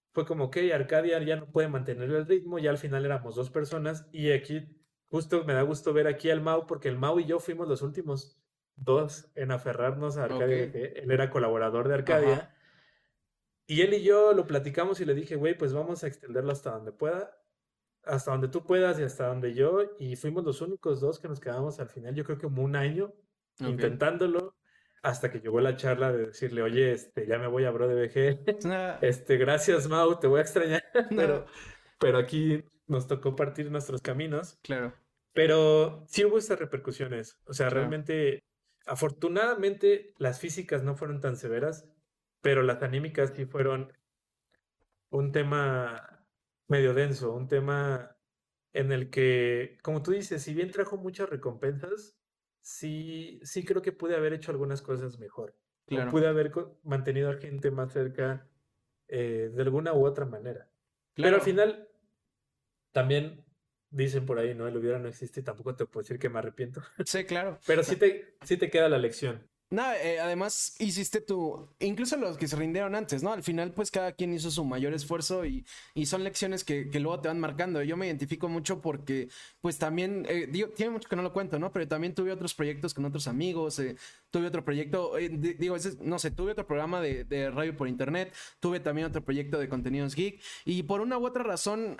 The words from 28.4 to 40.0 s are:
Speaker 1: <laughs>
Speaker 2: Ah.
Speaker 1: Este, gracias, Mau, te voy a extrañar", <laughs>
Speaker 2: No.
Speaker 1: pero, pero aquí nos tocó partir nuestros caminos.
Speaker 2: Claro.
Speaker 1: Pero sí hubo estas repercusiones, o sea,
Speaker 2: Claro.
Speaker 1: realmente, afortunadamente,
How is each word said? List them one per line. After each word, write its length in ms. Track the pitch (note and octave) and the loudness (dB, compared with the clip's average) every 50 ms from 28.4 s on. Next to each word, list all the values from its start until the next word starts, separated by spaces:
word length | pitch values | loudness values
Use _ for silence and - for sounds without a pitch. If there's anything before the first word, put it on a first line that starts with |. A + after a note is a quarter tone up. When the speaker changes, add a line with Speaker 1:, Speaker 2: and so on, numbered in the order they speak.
| - | 0
Speaker 1:
<laughs> 180 | - G#3 G#3 G#3 | 0 0 0 0
Speaker 2:
Ah. 380 | E3+ F#3 F#3 F#3 F#3 E3+ - - | -2 0 0 -2 -2 -2 2 2
Speaker 1:
Este, 340 | B2+ B2+ - - - C3+ B2 | 2 2 2 2 4 4 6
gracias, 500 | C3 C3 D3 D#3 - - F3+ D#3 C#3 D3+ | 6 6 4 4 6 4 4 4 4 2
Mau, 320 | D#3 E3 E3+ E3 E3+ E3+ | 4 6 6 6 6 6
te 60 | - C3+ | 6 6
voy 120 | C3+ D3 | 6 6
a 20 | D#3 | 4
extrañar", 420 | D#3 - F#3+ E3 D#3+ D#3 E3+ - - - | 4 2 2 2 4 2 0 0 2 2
<laughs> 160 | A#3+ A#3 - | 2 2 2
Speaker 2:
No. 320 | G#3+ G#3+ - - D3 C#3+ C#3+ | 2 2 4 4 2 0 -2
Speaker 1:
pero, 40 | - - - - - - - _ _ _ _ | -8 -14 -18 -18 -18 -20 -20 _ _ _ _
pero 180 | - A2+ B2+ B2+ | 4 6 6 4
aquí 460 | B2 - - D#3 D#3 D#3 D3+ D3+ D3+ - _ _ _ - | 4 2 0 2 4 4 2 2 0 -6 _ _ _ -2
nos 180 | D3+ B2+ B2+ C3 | -2 -2 0 -2
tocó 280 | C#3+ C3 - C#3 C3 | -4 -2 0 -2 0
partir 340 | - D3 C#3+ C#3 - D3+ D3 | 0 -2 -2 -2 -6 -6 -4
nuestros 320 | D3 D3 C#3 C3+ C3+ B2+ - | -4 -6 -4 -6 -6 -6 -4
caminos. 560 | - B2+ C3+ D#3 D#3+ D3 D3 F3+ - - _ - | -4 -4 -4 -4 -4 -4 -4 -6 -8 -14 _ -8
Speaker 2:
Claro. 340 | - C#3 B2+ B2 A#2+ B2 - _ _ _ _ _ _ _ | -4 -4 -4 -4 -4 -8 -12 _ _ _ _ _ _ _
Speaker 1:
Pero 720 | D#3+ D#3 D#3+ D#3 D#3+ D#3 D#3 D#3 D#3 D#3 D#3+ - - - - | 6 6 8 8 8 8 8 8 8 6 4 2 -6 -14 -4
sí 160 | - - G3+ | 2 4 4
hubo 140 | G#3 G#3 A3 | 6 6 4
estas 200 | G#3+ - F#3+ - | 4 2 0 -2
repercusiones, 800 | D#3+ C#3+ - C3+ - C3 A#2+ - C3+ B2+ B2 A#2 A2 - - _ _ | 0 -4 -4 -6 -6 -6 -6 -6 -6 -6 -6 -8 -8 -10 -16 _ _
o 60 | - C3+ | -10 -2
sea, 160 | C3+ C#3 B2+ | 0 2 2
Speaker 2:
Claro. 280 | B2+ C3 C#3+ D3+ D#3 D#3 | 2 2 0 0 -2 -4
Speaker 1:
realmente, 400 | D3 C#3+ D#3+ D#3 D3+ C#3 C3+ C3+ - _ _ _ _ _ _ _ _ | -2 -2 0 2 2 2 0 0 -6 _ _ _ _ _ _ _ _
afortunadamente, 1300 | - C3 C3 - D3+ C#3+ - - E3+ E3+ G3 A3 A#3+ A#3+ G#3 G3 G3 G3 G3+ - G3+ G3+ G3+ | -8 -4 -2 -2 -2 -2 -2 -2 0 2 2 2 2 0 0 0 0 0 4 6 6 6 6